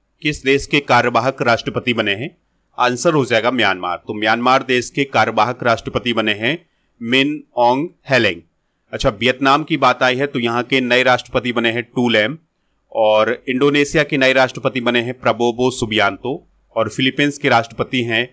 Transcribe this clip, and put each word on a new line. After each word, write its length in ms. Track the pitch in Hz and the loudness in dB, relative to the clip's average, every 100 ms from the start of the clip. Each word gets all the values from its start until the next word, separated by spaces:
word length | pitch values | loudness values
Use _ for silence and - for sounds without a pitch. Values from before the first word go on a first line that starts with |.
| _ _ | _ _
किस 200 | 151 147 | -6 -4
देश 220 | 131 139 - | 0 0 2
के 140 | 147 | -2
कार्यवाहक 600 | 143 120 120 117 127 131 | 2 2 2 0 0 -2
राष्ट्रपति 520 | 123 113 - 113 123 | 0 0 -2 -6 -2
बने 200 | 117 104 | -2 -2
हैं? 220 | 98 147 _ _ _ _ - | -4 -6 _ _ _ _ -2
आंसर 360 | 123 123 175 | 0 2 0
हो 100 | 156 | 0
जाएगा 260 | 117 113 117 | 2 2 2
म्यांमार। 460 | 127 101 92 90 87 | 2 0 0 -4 -6
तो 160 | - | -8
म्यांमार 480 | 104 110 117 127 131 | -4 0 2 2 2
देश 260 | 127 123 120 | 2 -2 -2
के 140 | - 135 | -4 -2
कार्यवाहक 560 | 120 110 110 113 127 | 0 0 2 0 0
राष्ट्रपति 500 | 120 110 - 123 120 | -2 -2 -2 -4 -2
बने 200 | 113 107 | -2 -2
हैं 240 | 104 117 170 _ _ _ - | -2 -2 -4 _ _ _ -12
मिन 420 | 117 131 143 151 - 123 | -2 0 0 -4 -8 0
ओंग 300 | 120 131 170 _ | 2 2 -4 _
हेलेंग। 360 | - 131 104 85 _ _ _ _ _ | -2 2 2 -2 _ _ _ _ _
अच्छा, 160 | 120 139 | -2 -2
वियतनाम 540 | 101 120 127 135 143 | 0 -2 2 2 2
की 120 | 151 147 | 0 0
बात 260 | 131 123 | 0 2
आई 140 | 127 127 | 0 0
है 100 | 143 | -2
तो 120 | 131 | -2
यहाँ 240 | 117 117 | -2 -2
के 180 | 120 135 | 0 0
नए 220 | 123 123 | 2 2
राष्ट्रपति 500 | 127 123 - 127 123 | 4 2 0 -4 -2
बने 180 | 117 117 | -2 0
हैं 100 | 117 | -2
टू 240 | 120 131 120 | -6 -2 2
लेम 300 | 110 107 160 _ _ _ _ _ | 2 0 -4 _ _ _ _ _
और 440 | 113 107 107 110 123 - | 0 2 4 2 -2 -4
इंडोनेशिया 560 | 127 143 143 143 156 | 0 2 2 2 0
के 140 | 147 147 | 0 0
नए 140 | 131 | 2
राष्ट्रपति 480 | 131 127 - 127 127 | 2 0 0 -4 -2
बने 200 | 120 120 | 0 0
हैं 180 | 117 127 | -2 -4
प्रबोवो 500 | 123 110 120 117 127 | -2 0 -2 0 -2
सुबियांतो 600 | 127 113 107 101 95 117 143 _ _ _ 113 | -2 -2 0 0 -2 -8 -10 _ _ _ -4
और 120 | 107 | -4
फिलीपींस 500 | - 131 135 147 143 | -2 -2 0 -2 -2
के 100 | 139 | 0
राष्ट्रपति 540 | 117 117 - 117 127 | 2 0 -6 -6 -4
हैं 200 | 117 113 123 | -2 -2 -4